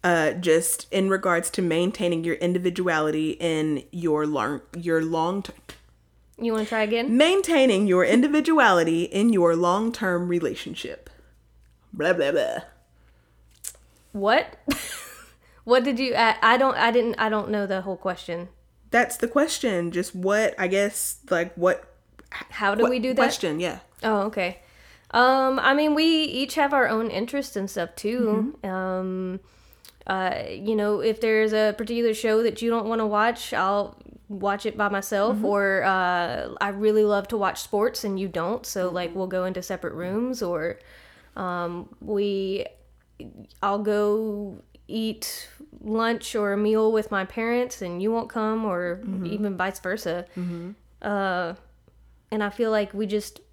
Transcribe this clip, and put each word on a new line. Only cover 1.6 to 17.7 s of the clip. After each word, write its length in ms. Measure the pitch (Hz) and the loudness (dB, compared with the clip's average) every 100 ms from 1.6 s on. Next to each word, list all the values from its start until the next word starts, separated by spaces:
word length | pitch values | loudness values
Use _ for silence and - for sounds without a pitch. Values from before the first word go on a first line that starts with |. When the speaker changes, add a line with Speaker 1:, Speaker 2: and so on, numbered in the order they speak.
Speaker 1:
maintaining 640 | 180 160 180 - 175 170 | 0 2 0 0 -2 -2
your 100 | 165 - | -2 -2
individuality 960 | 175 180 180 175 180 160 151 156 156 - | 0 0 0 -2 0 0 0 0 -2 -2
in 460 | 170 160 156 143 - | -2 0 0 -2 -6
your 360 | 175 170 151 151 | -4 0 0 0
long, 360 | 147 110 143 - 170 | 0 -2 -4 -10 -10
your 260 | 170 165 | -2 0
long 400 | 160 160 165 196 | 0 0 0 -2
t- 100 | 190 - - - _ _ _ _ _ - | -6 -14 -20 -20 _ _ _ _ _ -6
Speaker 2:
You 140 | 233 | -2
wanna 120 | 220 214 | -2 -2
try 160 | 220 | -2
again? 320 | 214 233 247 233 | 0 0 2 4
Speaker 1:
Maintaining 720 | 311 381 359 330 262 190 208 | 6 4 4 4 6 6 4
your 180 | 180 | 4
individuality 1000 | 180 226 277 302 311 320 233 180 165 165 | 6 6 6 4 4 6 8 6 4 2
in 280 | 175 196 226 | 0 2 4
your 200 | 208 170 | 6 6
long-term 760 | 165 175 190 226 226 190 175 175 | 6 4 4 0 -2 -2 0 0
relationship. 800 | 175 156 - - - - - - - _ _ _ _ _ _ _ | 0 -2 -4 -10 -10 -12 -14 -18 -20 _ _ _ _ _ _ _
Blah, 220 | 175 156 | -4 0
blah, 180 | 175 143 | 2 2
blah. 280 | 151 104 - - _ _ _ _ _ _ _ _ _ - - _ _ _ | 0 -2 -4 -10 _ _ _ _ _ _ _ _ _ -14 -14 _ _ _
Speaker 2:
What? 340 | 208 196 262 - - - | -2 2 2 2 -8 -4
<laughs> 100 | 285 - - - - - _ _ _ - | -4 -4 -12 -14 -20 -20 _ _ _ 2
What 160 | 247 | 4
did 160 | 247 240 | 4 0
you, 160 | 262 | 0
I, 220 | - 226 220 | 2 2 4
I 160 | 226 240 | 4 6
don't, 180 | 269 - | 4 4
I 140 | 233 | 4
didn't, 240 | 233 233 | 4 2
I 160 | - 220 | 0 0
don't 180 | 214 202 | 0 -2
know 180 | 208 | -2
the 140 | 196 | -2